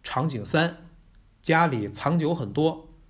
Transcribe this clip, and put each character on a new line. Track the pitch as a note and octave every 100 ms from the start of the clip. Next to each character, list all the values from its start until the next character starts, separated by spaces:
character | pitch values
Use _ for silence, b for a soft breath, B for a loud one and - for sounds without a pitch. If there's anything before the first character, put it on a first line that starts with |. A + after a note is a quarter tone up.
场 | - - D#3
景 | B2+ G2
三， | D#3+ E3+ - - - _ - _ _
家 | - D#3+ E3
里 | A#2+ G#2
藏 | G2 C#3 E3+
酒 | D3+ E3+
很 | A2
多 | - D#3+ - - -